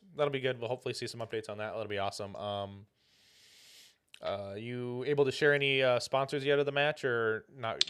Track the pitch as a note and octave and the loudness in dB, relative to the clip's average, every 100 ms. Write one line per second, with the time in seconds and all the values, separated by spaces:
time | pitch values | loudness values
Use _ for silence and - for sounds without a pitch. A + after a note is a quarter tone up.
0 | - D3 D3 C3+ B2+ B2 A2+ B2 C3 A#2+ | -10 -2 0 0 -2 -2 -4 -4 -4 -6
1 | A#2+ A#2+ A2+ A2+ G#2+ G#2 G#2+ G2+ G#2 G2+ | -6 -8 -6 -6 -6 -6 -6 -4 -4 -2
2 | G2 - G2+ G2 G#2 G2+ G2+ G2 G2+ _ | -2 -4 -8 -6 -4 -4 -6 -10 -20 _
3 | _ _ _ _ - - - - - _ | _ _ _ _ -20 -20 -20 -20 -20 _
4 | _ - - G2+ G2 G2+ A#2 B2 B2 B2 | _ -10 -6 -6 -6 -8 -8 -6 -6 -4
5 | B2+ C#3+ C3+ - D3+ C#3+ C#3 C3+ C3 B2 | 0 2 2 4 6 6 4 4 6 4
6 | - C3+ C3+ D3 C#3 C#3+ C#3 C#3 D3 D3 | 2 0 0 0 2 4 4 2 2 2
7 | C#3 A#2 A2+ A2 - C#3 A#2 G#2+ | 0 2 2 0 -4 -8 -4 0